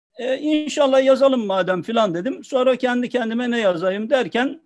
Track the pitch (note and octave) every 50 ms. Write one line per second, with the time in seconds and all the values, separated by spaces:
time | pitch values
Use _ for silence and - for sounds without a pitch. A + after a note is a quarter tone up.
0 | _ _ _ - A#3 C4 C4 C#4 D4 D4+ D#4 D4+ D4+ D4 - D4+ C#4+ C4+ C4+ C4
1 | C4+ C4 C4+ A#3+ C#4 C4+ C4 B3 A3 G3 F#3+ F#3+ F3+ F3 F#3 F3+ D#3 - A3+ A#3
2 | A3 G3 E3 E3+ F#3 C4 F#4 - B3 - - B3+ B3+ C4 B3+ B3+ B3+ B3 B3 B3
3 | B3 - - B3 A#3 A3 A3+ A#3 B3 A#3+ A#3 A#3 A3 F#3+ F3+ D#3+ F3+ F#3 F#3+ G3+
4 | A3 A3 D4 C4 A#3 E3 - A3+ B3+ C#4 - - _